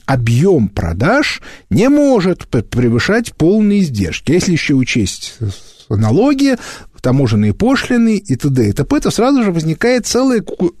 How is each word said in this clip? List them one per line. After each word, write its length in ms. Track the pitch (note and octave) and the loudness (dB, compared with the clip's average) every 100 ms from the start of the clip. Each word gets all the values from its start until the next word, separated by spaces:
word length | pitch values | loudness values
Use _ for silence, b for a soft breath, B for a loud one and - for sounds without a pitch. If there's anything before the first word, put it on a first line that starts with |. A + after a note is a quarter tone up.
объем 640 | - C3+ A#2 A#2 F#3 E3+ G2+ | -2 -2 0 2 4 2 0
продаж 720 | - F2 E2+ E3+ B3+ - - B B B | -2 -4 -2 0 0 0 -6 B B B
не 180 | F#3+ B3 | 0 2
может 580 | D4 C#4+ B3 F3+ F3 - | 4 4 2 2 -2 -2
п-, 140 | B2+ | -4
превышать 680 | - A#2+ B2 A#2+ - A3 A#3 | -2 0 0 0 0 -2 -2
полные 460 | - D#3 G#3+ G#3 G3+ | 0 2 4 2 2
издержки. 520 | F3 A2+ F2+ - - | 0 -2 -4 -4 0
Если 200 | E3+ F3+ | 0 2
еще 240 | E3 - C#3 | -2 0 0
учесть 600 | B2 B2 F#2+ - - - A2 B B B - | 0 0 -2 -4 -14 -8 -8 B B B -6
налоги, 720 | G2+ A2 C#3 C4 C#4 C#4 B3+ B B B - | -2 0 2 2 2 0 0 B B B -8
таможенные 540 | - C3 B2+ G#2+ G#2+ | -2 0 2 2 0
пошлины 640 | G2 A3 C4+ - B3 A3+ G#3+ | 0 0 0 0 0 2 0
и 200 | - C3 | -2 -4
т.д. 320 | D3 C3 G#2+ | 0 0 0
и 40 | |
т.п., 280 | G2 C#3 D4 | 0 -2 0
то 100 | G#3 | -2
сразу 320 | - A#3+ C#4 | 0 0 2
же 100 | G#3+ | 0
возникает 540 | E3+ D#3+ D#3 A#3 B3 - | -2 -4 -2 0 0 0
целая 340 | A#3 C4 A#3 | -2 0 0
ку-, 340 | - - - - | -4 -4 -4 -4